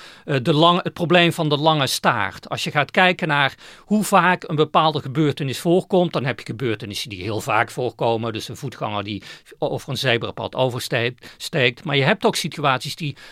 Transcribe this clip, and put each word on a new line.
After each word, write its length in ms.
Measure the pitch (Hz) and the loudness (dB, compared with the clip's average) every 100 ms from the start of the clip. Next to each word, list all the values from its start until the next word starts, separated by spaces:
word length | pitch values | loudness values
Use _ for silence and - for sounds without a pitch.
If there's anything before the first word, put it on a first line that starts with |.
| - - - | -12 -16 -2
eh, 100 | 139 | -2
de 120 | 120 | 2
lang-, 300 | 151 170 175 | 4 6 4
het 100 | 160 | 0
probleem 400 | - 165 175 170 | -4 2 4 4
van 160 | 160 156 | 2 0
de 80 | 143 | 2
lange 300 | 156 156 131 | 4 4 2
staart. 640 | - 185 120 95 - - | 0 0 0 -2 -6 -10
Als 140 | 120 | -6
je 80 | 180 | -2
gaat 200 | 151 131 | -2 0
kijken 360 | - 185 185 165 | 4 4 2 0
naar 260 | 143 135 - - - | 2 0 -2 -20 -16
hoe 240 | - 214 | -2 0
vaak 400 | 190 196 170 180 - | 4 4 4 0 -2
een 60 | 156 | -2
bepaalde 440 | 147 180 160 147 | 2 4 2 0
gebeurtenis 580 | 135 131 151 139 135 120 | -4 0 0 0 -4 -4
voorkomt, 540 | 175 180 - 185 175 | 0 0 2 2 2
dan 120 | 156 131 | 0 -4
heb 140 | 117 | -6
je 60 | - | -8
gebeurtenissen 640 | 117 131 107 107 98 - | -6 -4 -4 -6 -8 -10
die 120 | 95 | -8
heel 200 | 95 107 | -6 -4
vaak 300 | - 107 113 | 0 0 0
voorkomen. 640 | - 123 - 127 113 117 | -2 -6 -2 -2 0 -2
Dus 140 | 110 - | -6 -8
een 100 | 107 | -10
voetganger 460 | 139 - 123 104 | -10 -8 -6 -4
die 200 | 101 101 - - - - | -4 -8 -10 -20 -18 -6
over 300 | 147 139 - | -4 -4 -6
een 80 | 127 | -2
zebrapad 580 | 135 117 110 95 98 - | 0 0 0 -8 -6 0
oversteekt, 800 | 131 120 - 127 120 - - - | 0 0 -4 -2 -2 -6 -18 -14
steekt. 460 | - 160 127 123 | -6 2 2 0
Maar 120 | 156 143 | -2 2
je 80 | |
hebt 220 | 135 214 226 | 2 2 2
ook 100 | - | 0
situaties 600 | 160 - 143 127 147 - | -6 -2 0 0 -4 -8
die 200 | 151 - - | -8 -8 -16